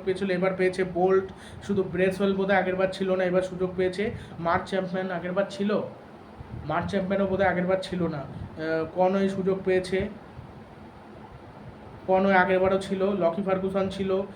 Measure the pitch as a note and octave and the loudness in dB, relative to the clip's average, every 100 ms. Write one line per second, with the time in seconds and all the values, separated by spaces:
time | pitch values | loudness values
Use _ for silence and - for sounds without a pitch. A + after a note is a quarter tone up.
0 | F#3+ F#3 G3 F3+ F#3 - F#3 F3+ F3+ E3 | -2 -2 0 2 2 2 0 2 -2 2
1 | F#3 F#3+ F#3+ - - - - F#3+ E3 E3+ | 4 4 2 -10 -16 -14 -2 0 0 2
2 | F#3+ F#3+ G3+ G3 F#3+ G3 F#3 F#3 F#3 F#3 | 2 4 2 2 4 4 2 0 0 0
3 | F#3+ F#3 F#3 F3+ F#3 F3+ F#3 F3+ F#3 F3+ | 0 2 4 2 0 -2 -4 0 -2 0
4 | A3 - - - E3 F#3 F#3 F#3+ F3+ F#3 | -4 -4 -12 -6 0 0 0 -4 -2 -4
5 | F#3+ F3 F3+ F3+ G3 - G3+ G3 - - | -4 -4 -4 -2 -2 -2 0 0 -2 -10
6 | - - - - - - D3 E3 F3 G3+ | -18 -20 -20 -18 -14 -12 -2 -2 0 -2
7 | F3+ G3 F#3+ F#3 F#3+ F3 F3+ F#3+ - F3+ | 0 0 2 2 2 2 2 0 -2 -2
8 | E3 D3+ C3 - - - D#3+ D#3+ D#3+ F3+ | -2 -2 -8 -10 -10 -6 -2 0 -2 2
9 | F#3 G3 G3 F#3+ F#3 F#3+ F#3+ F#3 F#3 F#3+ | 2 4 2 0 0 0 2 0 2 -2
10 | G#3 - - - - - - - - - | -2 -8 -16 -18 -18 -18 -18 -20 -20 -20
11 | - - - - - - - - - - | -20 -20 -18 -18 -18 -18 -18 -18 -18 -12
12 | - F#3 G3 F#3+ F#3 F#3 F#3+ F#3+ - F#3+ | 0 4 6 6 6 4 4 2 0 0
13 | F#3+ F#3 E3+ F#3 F#3+ F#3+ F#3+ G3 F#3+ F#3 | 0 2 2 0 0 0 0 0 -2 -2
14 | F#3+ F#3+ G3+ | -2 0 -2